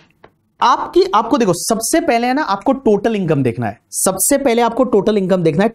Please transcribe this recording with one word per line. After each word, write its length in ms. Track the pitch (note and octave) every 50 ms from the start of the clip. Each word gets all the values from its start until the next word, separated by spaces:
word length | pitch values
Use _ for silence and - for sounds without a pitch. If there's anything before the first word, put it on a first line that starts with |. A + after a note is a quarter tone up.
| _ _ _ _ _ - _ _ _ _ _ -
आपकी, 420 | - A#3 C4 C#4+ - - - F4 F4+ - -
आपको 240 | G#3 A3+ - C#4+ C#4
देखो, 140 | A#3+ F#3+ E3+
सबसे 460 | - - - A#3 G#3 A3+ - - E4
पहले 260 | E4 E4 A#3+ A#3 A#3+
है 80 | B3 B3+
ना, 80 | C#4+
आपको 300 | D#4 - G3 - - C#4
टोटल 440 | C4+ C4+ - A3+ G#3 G3 G3 A#3 A3+
इनकम 260 | G#3 F#3 D#3 D#3+ C#3
देखना 240 | C3 A#2+ A2 - A#2+
है। 140 | G#2+ G2+ - _ _
सबसे 480 | - - - G3 F#3+ F#3+ - - C#4+ C#4
पहले 240 | C#4 C#4 A3+ A#3
आपको 220 | A#3+ A#3 A3+ - C4
टोटल 340 | C4 A3 G3+ F3+ G#3+ G#3+ G#3
इनकम 240 | F#3+ F3 F#3+ F#3
देखना 220 | E3+ D#3+ D3 D#3 G3
है, 40 | A3+